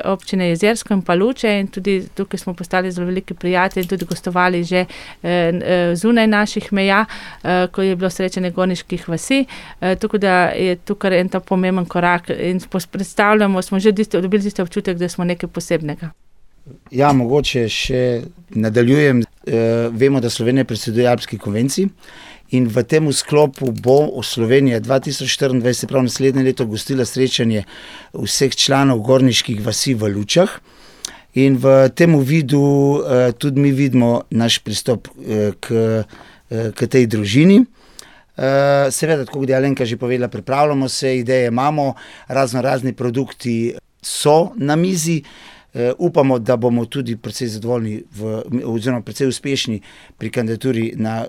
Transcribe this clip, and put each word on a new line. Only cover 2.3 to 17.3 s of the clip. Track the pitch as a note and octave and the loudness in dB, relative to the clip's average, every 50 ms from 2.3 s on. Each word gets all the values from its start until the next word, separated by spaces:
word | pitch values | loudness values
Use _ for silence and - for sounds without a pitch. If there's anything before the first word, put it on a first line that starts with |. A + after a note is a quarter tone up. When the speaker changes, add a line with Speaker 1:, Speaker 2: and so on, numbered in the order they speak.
| - F#3 | -8 -8
Speaker 1:
smo | - F#3 F3 | -8 -8 -8
postali | - F3 - F#3+ F#3 F#3 F#3 | -8 -6 -4 -2 -2 -2 -2
zelo | F3+ F3+ F3 | -4 -4 -4
veliki | F3+ F#3 F#3+ - - F3 | -4 -4 -4 -6 -8 -8
prijatelji, | - - F3+ F#3 F3+ F3+ G3 - F#3 F3+ | -6 -4 -2 0 0 0 0 0 -4 -4
tudi | E3+ F#3+ F3 F3 | -2 -4 -4 -4
gostovali | - F3 - - F3+ F3+ F3+ F3+ F#3 F3+ F3 F3 | -6 -8 -6 -6 -4 0 0 2 2 2 0 -2
že, | E3 F3+ F3+ F3+ F3+ - - - - - - - | 0 0 -2 -2 -2 -6 -14 -18 -20 -14 -8 -4
eh, | E3+ F3 F3 E3+ E3+ | -2 0 0 0 0
n-, | F3 F3 - | 0 -2 0
eh, | - F#3 F3+ F3 F3 F3 | 0 0 2 2 0 0
zunaj | E3+ G3+ A3+ A#3+ A3+ A3 | 0 2 2 4 4 4
naših | A3 G#3 G#3 G#3 G3+ - G#3+ - - G3+ | 4 2 2 0 0 -2 -6 -4 -2 -2
meja, | G3 G3 G3 G3 G#3 A3 - - - - - - - - | 0 2 2 2 2 2 -2 -6 -14 -16 -18 -16 -8 -4
eh, | - F#3 F3+ F3+ F3+ | 0 0 0 0 0
ko | - G3+ | -2 0
je | F#3+ F#3+ F#3 | 0 0 0
bilo | F3 F#3+ F3+ | 0 -2 -2
srečanje | F3+ - F#3+ F#3 - F#3+ F3+ F3 | -2 -2 -4 -4 -2 -4 -4 -2
gorniških | F3 F#3 F#3 F#3 F3 F3 - - F#3 - - E3+ | -2 -2 -2 0 -2 -4 -6 -8 -8 -8 -6 -6
vasi. | E3+ D#3+ - - C4+ C#4 C4 - - - - - - - | -6 -4 -2 0 0 0 0 -2 -6 -14 -18 -20 -10 -4
Eh, | F3+ F#3 F#3 | -2 -2 -2
tako | - G#3+ G#3+ - | -2 -2 -2 -2
da | G3+ G3+ F#3+ F#3 F3+ F3 | 0 2 2 4 4 2
je | D3 - - F#3 F#3 F3 | 2 0 0 0 0 -2
tukaj | F3 - - G3 - - F#3+ F#3 F3+ | -2 -4 -6 -6 -2 0 0 2 2
en | F#3 G3 | 0 0
ta | - F#3 | -2 -4
pomemben | - - F#3+ F#3 F#3 F#3 F#3+ F#3 F3+ | -4 -2 0 0 0 0 0 0 -2
korak | - - F3+ E3+ F3 F3 F3 F3 - | -2 -2 0 2 2 2 0 0 -4
in | - - - F3 F3+ F3+ | -6 -4 -2 -2 -2 -4
pos-, | - - - F#3 F3 | -4 -6 -6 -6 -6
predstavljamo, | - - G3 G3 - - - G#3 G#3 G#3+ G#3+ G#3 G3 F#3+ F#3 | -6 -8 -8 -8 -4 0 2 4 4 4 4 2 2 0 -2
smo | F#3 - G3 F#3+ | -2 -2 -2 2
že | F#3+ A3 | 2 2
tisti, | G3 G#3 G#3+ - - E3+ | 2 2 0 0 0 -2
dobili | F#3 F#3 G#3+ G#3 G3 | 0 0 0 0 0
tisti | G#3 - - | -2 -4 -4
občutek, | F3+ F3 - F3 E3+ G3 F3+ | -4 -4 -4 -4 -4 -4 -4
da | E3+ F3+ F3 | -2 -4 -4
smo | - - F3 | -4 -2 -2
nekaj | F3 F3 - F3+ E3+ | -2 -2 -4 -6 -8
posebnega. | - F3 - - F3 D#3 D#3 D3 D3 - E3+ D#3 - - _ _ - - - - - _ - C#3+ C3 - _ - | -8 -8 -4 -2 -2 -2 -2 -4 -8 -8 -10 -14 -14 -18 _ _ -20 -20 -20 -20 -20 _ -20 -20 -20 -20 _ -6
Speaker 2:
Ja, | A#2 B2+ C#3+ D3 C#3+ | 0 2 4 4 4
mogoče | B2+ A#2+ A#2 | 4 2 2